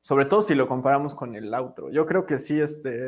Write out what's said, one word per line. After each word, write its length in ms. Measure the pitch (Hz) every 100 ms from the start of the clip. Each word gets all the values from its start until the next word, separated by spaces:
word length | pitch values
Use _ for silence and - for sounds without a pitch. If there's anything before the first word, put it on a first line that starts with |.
sobre 240 | - - 135
todo 160 | 208
si 140 | 143 143
lo 120 | 127
comparamos 440 | 131 131 139 147
con 220 | - 123 107
el 180 | 107
outro. 360 | 120 127 - -
Yo 140 | 143 156
creo 200 | 180 185
que 120 | 135
sí, 220 | - 151
este, 280 | 147 151 135 117